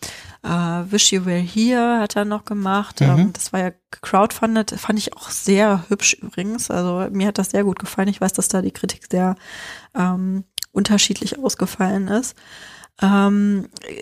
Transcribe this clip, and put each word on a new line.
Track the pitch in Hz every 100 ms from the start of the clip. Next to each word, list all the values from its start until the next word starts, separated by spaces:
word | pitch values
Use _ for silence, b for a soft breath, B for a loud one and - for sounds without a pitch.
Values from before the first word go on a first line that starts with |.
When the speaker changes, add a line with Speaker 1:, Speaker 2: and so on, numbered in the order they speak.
| B B B B
Speaker 1:
äh, | - 175 170 170 180
Wish | 196 -
You | 190 185
Were | 175
Here | 175 220 226 247 233 233
hat | 214 208
er |
noch | 208 214 -
gemacht. | 208 190 196 202 -
Speaker 2:
Mhm. | 139
Speaker 1:
Ähm, | 139 190
das | - -
war | 185
ja | 185 - _
gecrowdfundet, | - - 190 220 - 226 220 208
fand | - - 214
ich | -
auch | - -
sehr | - - 196 214 196 170
hübsch | 202 -
übrigens. | - - - 196 233 -
Also | 180 180 180 185
mir | 196 202
hat | 202
das | 190
sehr | 202
gut | 202 180
gefallen. | 190 - 190
Ich | 196
weiß, | 190
dass | - -
da | 190
die | 190
Kritik | - 190 - -
sehr, | 180 185 185 B B B B B
ähm, | 262 180 180 185 190 - - -
unterschiedlich | 196 202 208 - 196 208 -
ausgefallen | 262 - 185 - 185 196 190
ist. | 208 262 - B B B B B _
Ähm, | 196 202 202 202 202 202 - - - -